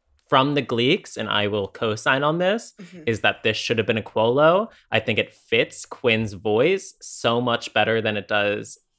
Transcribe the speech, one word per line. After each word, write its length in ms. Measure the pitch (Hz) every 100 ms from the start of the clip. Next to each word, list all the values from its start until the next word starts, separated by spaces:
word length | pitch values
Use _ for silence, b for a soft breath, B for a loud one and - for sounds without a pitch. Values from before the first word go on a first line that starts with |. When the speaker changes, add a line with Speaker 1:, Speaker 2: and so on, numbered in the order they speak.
| _ _ -
Speaker 1:
from 260 | 135 139
the 80 | 143
Gleeks, 540 | 117 117 127 165 - -
and 120 | 107
I 180 | 104 104
will 200 | 104 98
co-sign 540 | - 113 107 147 135
on 140 | 147 165
this, 340 | 185 220 - -
Speaker 2:
Mm-hmm. 220 | 180 180 120
Speaker 1:
is 140 | 107
that 220 | 107 -
this 140 | 113 104
should 220 | - 113
have 80 | 107
been 120 | 107
a 40 |
Quolo. 680 | - 110 113 135 160 185 220 b b
I 80 | -
think 180 | 226 214
it 140 | 208
fits 540 | - - 117 151 - -
Quinn's 460 | - 120 110 107
voice 640 | 98 107 107 160 190 - -
so 400 | - - 120 120
much 320 | 123 117 -
better 280 | 110 107 113
than 160 | 110 104
it 100 | -
does 500 | 107 101 104 110 - _